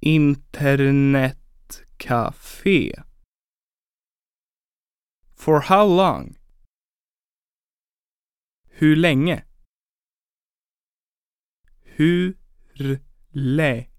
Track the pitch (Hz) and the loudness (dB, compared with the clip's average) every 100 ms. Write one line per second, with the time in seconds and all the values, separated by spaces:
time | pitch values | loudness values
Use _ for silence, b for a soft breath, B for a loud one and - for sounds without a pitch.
0 | 151 156 147 143 - - 143 139 139 139 | 2 2 2 0 -6 -6 -2 0 2 2
1 | 139 139 131 131 - - - - - - | 2 0 -2 -6 -20 -20 -20 -20 -20 -20
2 | - 120 113 - - - - 185 80 - | -6 -4 -4 -8 -20 -6 0 0 0 -10
3 | - _ _ _ _ _ _ _ _ _ | -20 _ _ _ _ _ _ _ _ _
4 | _ _ _ _ _ _ _ _ _ _ | _ _ _ _ _ _ _ _ _ _
5 | _ _ _ _ - 156 - 190 208 180 | _ _ _ _ 0 0 2 2 4 2
6 | 190 98 65 - _ _ _ _ _ _ | 0 -2 -10 -18 _ _ _ _ _ _
7 | _ _ _ _ _ _ _ _ _ _ | _ _ _ _ _ _ _ _ _ _
8 | _ _ _ _ _ _ _ - 151 151 | _ _ _ _ _ _ _ -2 2 4
9 | 170 135 156 165 - _ _ _ _ _ | 2 2 0 -4 -8 _ _ _ _ _
10 | _ _ _ _ _ _ _ _ _ _ | _ _ _ _ _ _ _ _ _ _
11 | _ _ _ _ _ _ _ _ _ - | _ _ _ _ _ _ _ _ _ -2
12 | 151 175 180 190 _ _ _ - 139 135 | 0 2 -2 -6 _ _ _ -10 -8 -8
13 | - _ _ 147 135 139 156 120 120 | -10 _ _ -8 -4 0 0 -2 -8